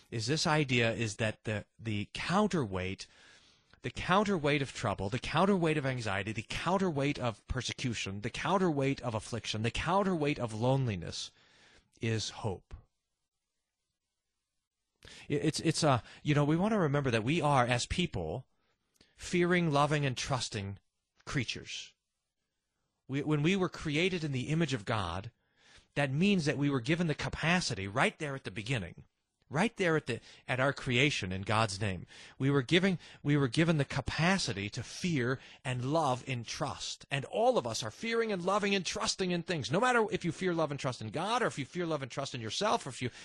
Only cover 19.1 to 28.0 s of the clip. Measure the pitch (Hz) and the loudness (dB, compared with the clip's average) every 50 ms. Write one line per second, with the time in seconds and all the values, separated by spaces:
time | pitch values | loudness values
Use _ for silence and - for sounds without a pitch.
19.1 | _ - - - - 175 175 175 180 175 170 160 143 139 147 139 156 147 143 135 | _ -14 -6 0 2 2 4 4 4 4 4 4 4 4 4 4 2 2 0 0
20.1 | 120 - - - 139 123 107 - - 110 98 98 98 - _ _ _ _ _ _ | -2 -4 -4 -2 -2 -2 -2 -4 -6 -6 -6 -8 -10 -12 _ _ _ _ _ _
21.1 | _ _ _ - - 147 113 - - - - - - - - - - _ _ _ | _ _ _ -4 -4 -2 -2 -2 -6 -8 -10 -10 -12 -12 -12 -14 -18 _ _ _
22.1 | _ _ _ _ _ _ _ _ _ _ _ _ _ _ _ _ _ _ _ - | _ _ _ _ _ _ _ _ _ _ _ _ _ _ _ _ _ _ _ -6
23.1 | 131 143 135 151 151 147 143 170 196 196 185 160 - - - 160 143 151 175 190 | -4 -2 0 2 2 4 4 4 4 4 2 -2 -4 -6 -4 -2 0 0 0 0
24.1 | 180 175 156 151 139 123 127 131 151 165 170 139 135 113 101 - 120 107 95 85 | 0 -2 -2 -2 -2 -2 -2 0 2 2 2 2 0 -2 -2 -2 0 0 0 -2
25.1 | 85 95 101 117 - _ _ _ _ _ _ - - - _ _ - 143 143 135 | -4 -4 -6 -8 -14 _ _ _ _ _ _ -20 -20 -20 _ _ -2 -2 0 0
26.1 | 131 151 180 208 202 185 143 151 127 127 143 143 139 131 113 135 170 160 180 160 | 2 4 4 4 4 4 2 2 0 2 2 2 2 2 0 0 0 2 0 0
27.1 | 147 - - 131 - - - 160 175 185 - - 120 95 95 98 98 127 | -2 -2 -4 -6 -4 -2 0 2 2 2 0 -2 -4 -4 -4 -2 0 2